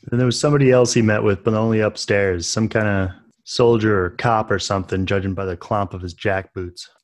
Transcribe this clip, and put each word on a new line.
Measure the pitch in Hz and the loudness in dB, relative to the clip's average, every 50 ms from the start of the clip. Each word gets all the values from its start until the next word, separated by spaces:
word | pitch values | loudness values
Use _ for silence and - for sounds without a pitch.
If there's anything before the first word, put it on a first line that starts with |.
| _ - | _ -4
And | 117 120 | -2 0
there | 127 | 0
was | 123 117 - | 0 0 0
somebody | - 147 147 143 139 127 | 0 2 2 4 4 6
else | 127 127 123 120 - | 6 6 4 4 2
he | 123 | 2
met | 113 107 107 107 110 | 2 4 2 2 2
with, | 107 101 95 - | 0 0 0 0
but | 117 110 | -2 0
only | 107 113 113 110 110 | 0 0 0 2 2
upstairs. | 107 104 107 - - - 107 101 101 98 90 85 85 | 0 0 -2 -4 -4 0 0 2 2 0 -2 -2 -4
Some | - - 107 110 104 | -4 -2 -2 -2 0
kinda | - 113 107 104 101 98 95 92 90 - _ _ _ _ _ | 0 0 0 2 0 0 0 -2 -4 -10 _ _ _ _ _
soldier | - - - 123 117 117 113 107 110 104 95 90 | -8 -2 2 4 4 4 4 2 2 2 2 0
or | 87 | -2
cop | - - - 120 117 110 110 - | -4 -4 -2 0 0 0 0 -2
or | 104 92 | -4 -4
something, | - - 101 95 92 - 95 95 95 | -2 -4 -4 -4 -4 -4 -4 -4 -2
judging | 87 101 98 92 98 95 | -2 -2 -2 -2 -4 -6
by | 95 98 | -6 -6
the | 92 90 | -6 -8
clomp | - - - 113 104 101 95 - | -10 -6 -4 -2 -2 -2 -4 -8
of | 92 | -10
his | 90 90 85 | -12 -12 -14
jack | - - 104 95 95 95 - _ | -6 -4 -2 -2 -2 -6 -8 _
boots. | 95 90 87 90 - - - _ _ | -12 -12 -12 -12 -16 -20 -20 _ _